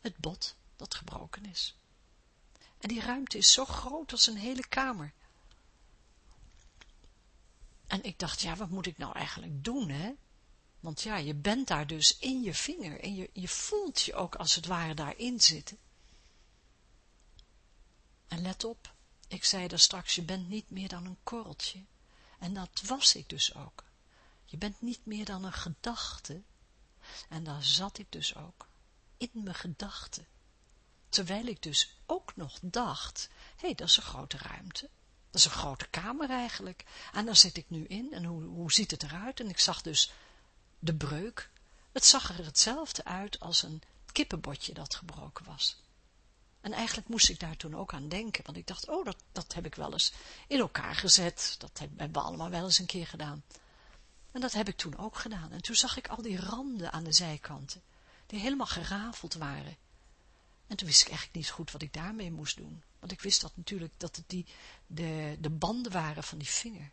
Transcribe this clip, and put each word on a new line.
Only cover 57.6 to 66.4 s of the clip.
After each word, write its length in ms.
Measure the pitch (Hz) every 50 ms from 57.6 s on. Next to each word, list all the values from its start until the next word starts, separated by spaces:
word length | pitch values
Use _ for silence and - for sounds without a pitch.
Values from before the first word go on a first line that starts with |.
| 139 139 - 180 - - - - - - - - -
die 140 | - - 214
helemaal 280 | 196 254 277 277 240 -
gerafeld 680 | - 180 165 - 190 202 208 233 233 - - 165 -
waren. 440 | 160 156 143 139 143 143 143 165 - - - - - - - - _ - - - - - - - - _ -
En 60 | 220 196
toen 100 | - 170
wist 140 | 143 -
ik 60 | - -
eigenlijk 300 | 147 151 - - - 165
niet 120 | 156 -
goed 220 | - - 170 151
wat 100 | - 147
ik 120 | 160 147 -
daarmee 380 | 156 160 185 220 226 208 175
moest 260 | 165 156 151 151 - -
doen. 260 | - 147 156 160 - - - -
Want 120 | - 180
ik 100 | 185 -
wist 200 | - 196 196 -
dat 100 | - - -
natuurlijk, 380 | - 170 - 208 196 165 160 - -
dat 180 | - 165 -
het 140 | - 165 -
die, 160 | 185 180 175 - - - - - - - - -
de, 500 | 170 151 170 160 160 156 156 151 147 151
de 100 | 160 151
banden 420 | 160 156 - 175 226 247 247 240
waren 320 | 180 185 160 156 151 151 160
van 140 | - -
die 100 | 160